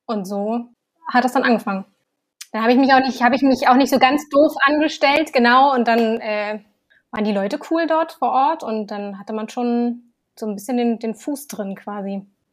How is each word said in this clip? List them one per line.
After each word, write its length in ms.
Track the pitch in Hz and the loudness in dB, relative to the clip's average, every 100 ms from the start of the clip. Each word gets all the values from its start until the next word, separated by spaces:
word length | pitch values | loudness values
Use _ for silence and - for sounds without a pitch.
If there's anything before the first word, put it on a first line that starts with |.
| - | -8
Und 200 | 214 185 | -8 -6
so 400 | 202 208 240 240 _ _ _ - | -6 -4 -6 -8 _ _ _ -2
hat 180 | 247 | 0
das 80 | 247 | 2
dann 120 | 262 | 0
angefangen. 400 | 254 214 208 196 - _ _ _ _ _ - | 0 0 -2 -6 -8 _ _ _ _ _ -10
Da 100 | 214 | -2
habe 100 | 226 | 2
ich 60 | 247 | 4
mich 140 | 269 | 6
auch 80 | 262 | 4
nicht, 220 | 233 - | 2 2
habe 120 | 240 | 2
ich 80 | 269 | 4
mich 260 | 269 247 277 | 2 2 4
auch 80 | 254 | 4
nicht 140 | 277 | 4
so 80 | 262 | 4
ganz 300 | 254 294 - | 4 2 0
doof 260 | 285 302 - | 4 4 4
angestellt, 680 | 277 302 311 - 285 294 302 | 0 2 0 2 2 2 0
genau. 420 | 254 240 254 277 | 2 4 6 4
Und 140 | 254 233 | 2 2
dann, 320 | 233 220 226 | 2 0 -2
äh, 400 | 226 208 208 214 - _ _ _ _ | -4 -6 -6 -8 -14 _ _ _ _
waren 140 | 202 | -4
die 80 | 208 | -2
Leute 260 | 202 202 294 - | -2 -2 -6 -4
cool 160 | 330 320 | -2 0
dort 260 | 320 320 | 0 -2
vor 180 | - 240 | -4 -2
Ort 320 | 254 285 320 | 0 0 -2
und 280 | 262 220 208 | -4 -6 -6
dann 280 | 208 202 196 | -8 -10 -12
hatte 140 | 202 | -10
man 160 | 220 220 | -8 -8
schon 640 | 247 240 240 240 240 - _ _ - | -4 -2 0 -2 -4 -12 _ _ -12
so 80 | 220 | -10
ein 80 | |
bisschen 220 | 202 226 247 | -8 -6 -2
den, 220 | 240 226 | -2 -2
den 160 | 226 | -6
Fuß 320 | 214 - 285 - | -8 -8 -10 -10
drin 280 | - 196 | -10 -10
quasi. 480 | 190 - 208 196 196 196 _ _ | -10 -12 -10 -8 -10 -12 _ _